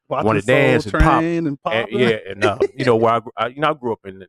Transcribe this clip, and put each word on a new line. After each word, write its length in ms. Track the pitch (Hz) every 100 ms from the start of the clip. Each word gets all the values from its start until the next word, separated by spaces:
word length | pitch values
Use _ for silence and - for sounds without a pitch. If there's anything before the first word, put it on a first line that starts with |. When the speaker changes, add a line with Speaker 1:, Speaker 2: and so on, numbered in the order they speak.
| _
Speaker 1:
Watching 180 | 135 127
Speaker 2:
wanna 160 | 110
dance 420 | 101 135 131 127
Speaker 1:
Soul 80 | -
Speaker 2:
and 80 | 160
pop. 140 | 160 143
Speaker 1:
Train 260 | 165 170 165
and 140 | 139
pop. 100 | -
Speaker 2:
And, 140 | 110 113
yeah, 240 | 117 123 110 92
and, 160 | 98
uh, 140 | 104 95 - 131
you 80 |
know, 100 | 127 113
where 180 | 113
I 60 | 117
gr-, 80 | 113 -
I, 100 | 117
you 120 | 135
know, 100 | 151
I 40 |
grew 180 | 156 123
up 80 | 104
in, 200 | 98 95